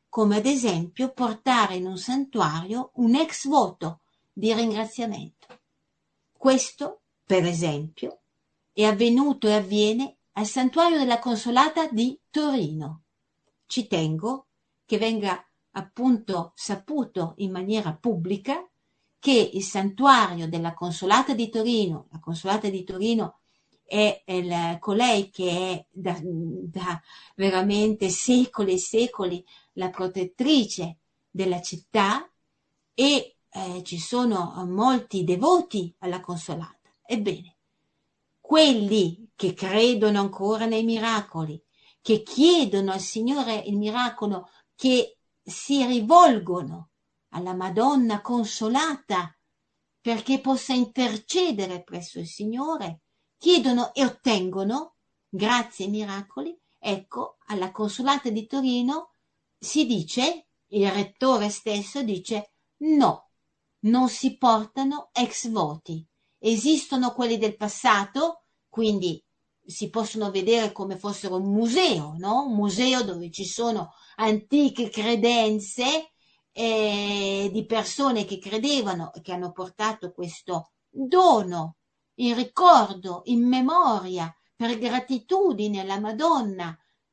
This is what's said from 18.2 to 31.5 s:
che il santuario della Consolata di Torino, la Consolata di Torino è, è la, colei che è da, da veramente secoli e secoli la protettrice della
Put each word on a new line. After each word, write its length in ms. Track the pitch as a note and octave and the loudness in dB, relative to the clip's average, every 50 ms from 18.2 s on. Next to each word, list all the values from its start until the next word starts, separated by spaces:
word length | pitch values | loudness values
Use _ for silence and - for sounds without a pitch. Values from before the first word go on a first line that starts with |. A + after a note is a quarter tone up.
| E3 F#3 G3+ F#3+ - C4+ C#4+ F4 F4+ - _ _ _ _ _ _ _ _ _ _ - | -2 -4 -4 -4 -4 -6 -6 -6 -8 -12 _ _ _ _ _ _ _ _ _ _ 0
che 280 | C#4 C4 A3+ F#3+ - - | 4 4 4 4 2 -2
il 100 | G3 F#3 | -6 -8
santuario 840 | - - G3 F#3+ G3 F#3+ A#3+ C4+ C#4 C4 A#3 G#3 F3+ F3 E3+ E3 D#3+ | -4 -4 -2 -2 -2 -2 4 6 6 6 6 4 2 -2 -4 -6 -4
della 240 | E3+ E3+ E3+ E3+ E3 | -4 -4 -4 -6 -6
Consolata 600 | - F3 F3+ D#3+ - F#3 F#3+ G#3+ B3+ C4 C#4+ C4 | -6 -8 -8 -6 -4 2 4 4 4 4 2 0
di 140 | G#3+ A#3 | -2 -2
Torino, 600 | A3 - A3+ A3 A#3+ A#3 A3 G#3 F3 D#3+ D3 - _ | -2 -2 -2 -2 0 0 0 0 0 -2 -6 -10 _
la 80 | - D#3+ | -18 -14
Consolata 500 | - E3 E3+ D#3+ - F#3+ G3+ G#3+ G#3+ G3 | -10 -10 -10 -6 -2 -2 -2 0 0 -4
di 140 | F#3+ F#3 F3+ | -4 -6 -8
Torino 560 | - F#3 F#3 G#3 A3+ A#3 A3 F#3 - - _ _ _ _ _ _ _ _ _ _ | -8 -6 -2 0 0 2 0 0 -4 -8 _ _ _ _ _ _ _ _ _ _
è, 360 | _ - G#3 G#3 - - - - | _ 0 2 2 2 0 -2 -6
è 180 | - F#3 F3+ F3 | -6 -4 -4 -2
la, 340 | F3 F3 E3+ E3+ E3+ E3+ E3+ | -2 -2 -2 -2 -2 -4 -4
colei 500 | - G#3 G3 A3 B3 B3 A3 G3+ G3 - | -4 -2 2 2 4 4 4 2 0 -4
che 200 | - - F#3 F3+ | -6 -4 -2 -2
è 380 | E3+ F3+ F#3 F#3 F3+ E3+ - _ | -2 -2 -2 -4 -6 -8 -10 _
da, 300 | _ F#3+ F3 F#3 F3 E3 | _ -8 -6 -6 -6 -6
da 800 | D#3 F3+ E3+ E3 E3+ E3 - F#3 F#3 E3+ - F#3 F3+ F3+ E3+ E3 - _ - - - - _ | -6 -8 -6 -6 -6 -6 -8 -8 -10 -10 -8 -6 -6 -6 -6 -8 -10 _ -20 -20 -20 -18 _
veramente 720 | - F#3+ G3 F#3 F#3 F#3+ G3+ G3+ G#3 G#3+ A3 G#3+ - G3 F#3 | -2 0 2 2 2 2 2 2 2 2 2 2 0 -2 -2
secoli 640 | F3+ - - - B3 B3 B3+ - - - G3+ F#3+ F#3 | -2 -2 2 4 4 4 4 2 0 -2 0 0 0
e 40 | |
secoli 640 | F#3 - - - A3 B3 A#3+ - - F#3+ F3+ F3 F3+ - _ _ - _ _ _ | -2 -2 0 0 0 0 0 -2 -4 -4 -4 -4 -6 -10 _ _ -20 _ _ _
la 140 | F#3+ F#3 F#3 | -6 -6 -6
protettrice 1080 | F3+ F#3+ F#3 F#3 F#3 F#3+ F#3 F3+ - - A#3+ C#4+ D#4 C4+ G#3 - - F#3+ E3+ E3 E3 - _ _ _ _ _ _ | -4 -6 -6 -6 -4 -4 -6 -6 -4 -2 2 4 4 4 4 0 -4 -8 -8 -8 -10 -14 _ _ _ _ _ _
della 320 | - F3+ F#3+ F#3 | -6 -4 -2 -2